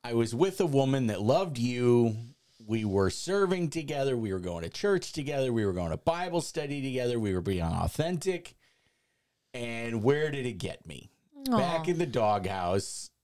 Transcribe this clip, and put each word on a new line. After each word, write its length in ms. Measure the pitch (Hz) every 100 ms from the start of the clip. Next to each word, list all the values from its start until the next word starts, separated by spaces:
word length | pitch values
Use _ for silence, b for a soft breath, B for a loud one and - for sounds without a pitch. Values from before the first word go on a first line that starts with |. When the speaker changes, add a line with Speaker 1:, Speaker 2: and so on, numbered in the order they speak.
Speaker 1:
I 100 | 120
was 200 | 117 113
with 260 | 117 190 185
a 60 | 180
woman 400 | 139 135 135 117
that 160 | 98
loved 340 | 107 156 190 123
you. 580 | 123 123 123 120 117 110 117 - _ _ 107
We 180 | 113
were 240 | 107 98 98
serving 600 | - - 202 190 185 165
together. 460 | 160 147 143 139 123
We 160 | 110
were 80 | 95
going 240 | 90 85
to 40 | 85
church 420 | - 202 190 -
together. 400 | - 139 143 131
We 120 | 117 101
were 60 |
going 180 | 90 85
to 40 | 78
Bible 440 | - 170 180 170
study 420 | - 160 143 143
together. 380 | 135 127 123 120
We 120 | 107
were 60 | 92
being 200 | 87 92
authentic. 920 | 82 85 87 - 160 180 190 175 - _ _ _ _ _ _ _ _ _ _
And 480 | 123 120 117 117 117
where 280 | 113 147 156
did 160 | 143 123
it 80 | 98
get 280 | 87 - -
me?" 240 | 73 - _ _ 285 269
Speaker 2:
Aw. 80 | 233
Speaker 1:
Back 300 | 175 165 160
in 100 | 165
the 80 | 160
doghouse 1040 | 120 107 104 95 95 87 98 - - - _